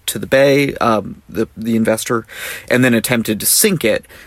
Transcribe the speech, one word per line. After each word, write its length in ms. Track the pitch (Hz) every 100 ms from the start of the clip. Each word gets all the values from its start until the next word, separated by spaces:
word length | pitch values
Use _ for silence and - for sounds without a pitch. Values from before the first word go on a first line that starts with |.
| -
to 100 | 113
the 80 | -
bay, 480 | 135 139 139 139 -
um, 460 | 117 110 - - -
the, 180 | - 113 -
the 200 | 113 113
Investor, 500 | 110 110 - 117 - - - - -
and 120 | 123
then 100 | 127
attempted 460 | 117 - 120 113 104
to 40 | 104
sink 400 | - 220 170 110
it 200 | 98 - -